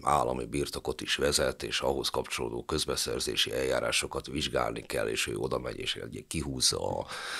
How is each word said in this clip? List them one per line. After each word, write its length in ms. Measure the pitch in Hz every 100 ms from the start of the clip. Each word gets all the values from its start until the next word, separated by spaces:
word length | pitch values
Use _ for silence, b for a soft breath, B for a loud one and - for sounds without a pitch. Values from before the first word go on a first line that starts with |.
állami 440 | - 73 60 64 58
birtokot 560 | 71 69 - 65 64
is 140 | - -
vezet, 480 | 71 71 67 -
és 160 | 57 -
ahhoz 300 | 65 69 64
kapcsolódó 540 | 64 62 - 60 60
közbeszerzési 880 | - 76 69 64 64 58 64 55 -
eljárásokat 760 | 62 65 62 58 - - 67 65
vizsgálni 540 | 67 64 64 57 57
kell, 260 | 50 62 55
és 200 | 57 -
ő 80 | 52
oda 240 | 65 64
megy, 180 | 62 -
és 180 | - -
egy, 300 | 57 - -
kihúzza 720 | 82 69 64 - 50 50 50
a, 60 | - B B B